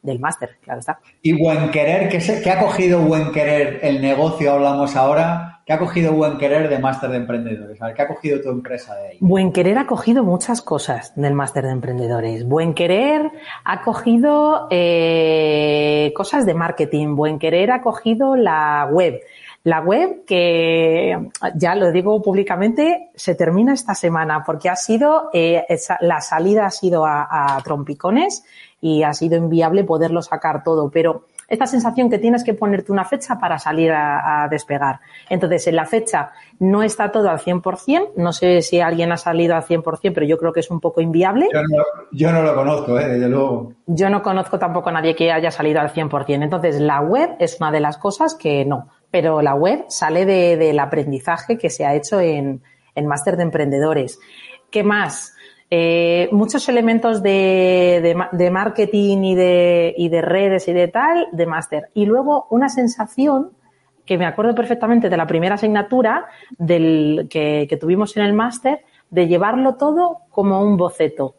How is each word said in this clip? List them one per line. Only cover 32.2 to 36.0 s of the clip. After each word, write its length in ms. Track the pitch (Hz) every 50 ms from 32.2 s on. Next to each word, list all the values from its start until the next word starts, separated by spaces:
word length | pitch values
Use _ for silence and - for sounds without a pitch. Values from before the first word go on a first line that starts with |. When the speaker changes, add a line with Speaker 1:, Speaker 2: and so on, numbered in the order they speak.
| 208 233 240 240 240
Speaker 1:
que 100 | - 214
ponerte 380 | - 220 208 202 190 196 - 196
una 120 | 196 185
fecha 360 | - - 269 - - 254 -
para 180 | - 175 165 151
salir 320 | - 156 156 160 165 165
a, 540 | 160 151 151 147 143 143 - 160 151 147 147
a 40 | 147
despegar. 520 | 151 139 - - 143 143 143 139 131 135 _ - - - - -
Entonces, 380 | - 180 185 170 175 170 170
en 80 | 180 165
la 100 | 165 156
fecha 460 | 160 - 226